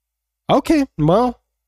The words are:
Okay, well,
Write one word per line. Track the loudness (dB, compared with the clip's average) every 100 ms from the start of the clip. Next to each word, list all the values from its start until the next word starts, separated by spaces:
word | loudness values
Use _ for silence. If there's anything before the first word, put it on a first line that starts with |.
| _ _ _ _ -4
Okay, | -2 0 -2 -2 -2
well, | 0 0 -2 -6 _ _